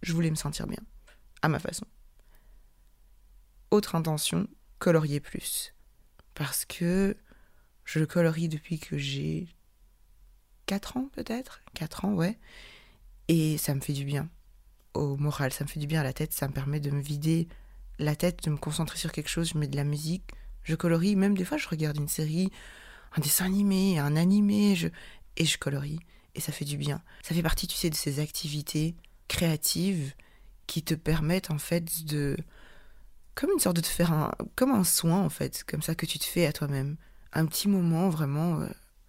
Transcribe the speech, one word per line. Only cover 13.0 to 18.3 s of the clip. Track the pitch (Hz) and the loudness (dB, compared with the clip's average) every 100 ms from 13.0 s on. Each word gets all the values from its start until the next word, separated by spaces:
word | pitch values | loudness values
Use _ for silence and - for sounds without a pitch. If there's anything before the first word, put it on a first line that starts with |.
| - - - | -20 -4 2
Et | 165 156 147 | 4 4 0
ça | - | 0
me | 139 | -2
fait | - | -2
du | 139 | -4
bien. | 139 143 160 - - - - - _ | -2 -4 -4 -12 -20 -20 -20 -20 _
Au | - 147 139 | -2 -2 0
moral, | 147 143 131 | 0 0 -2
ça | - | -2
me | 143 | -6
fait | 156 | -6
du | 147 | -2
bien | 160 | 0
à | |
la | 135 | 0
tête, | - 156 | -2 -4
ça | - 139 | -2 -2
me | |
permet | 139 135 147 | -2 -2 -2
de | 143 | 0
me | 143 | -2
vider | 143 147 156 165 165 - - - - - | -2 -2 2 2 0 -8 -20 -20 -14 -4
la | 147 151 | -2 2
tête, | 180 | 0